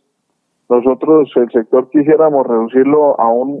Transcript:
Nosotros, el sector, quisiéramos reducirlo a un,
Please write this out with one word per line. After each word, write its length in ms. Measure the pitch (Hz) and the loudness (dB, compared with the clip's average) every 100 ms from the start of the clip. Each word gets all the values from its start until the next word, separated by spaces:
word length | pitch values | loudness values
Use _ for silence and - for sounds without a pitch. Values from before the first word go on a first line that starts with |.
| _ _ _ _ _ _ - | _ _ _ _ _ _ -4
Nosotros, 640 | 120 127 127 151 156 135 | -2 0 -4 0 0 0
el 160 | 127 120 | -2 -2
sector, 380 | 120 110 127 127 | -4 -2 -2 0
quisiéramos 560 | 151 143 156 156 139 123 | 0 2 2 2 0 -2
reducirlo 720 | 113 117 131 135 151 143 - | -4 -2 0 0 2 0 0
a 140 | 113 | -2
un, 260 | 117 135 143 | -2 -4 -6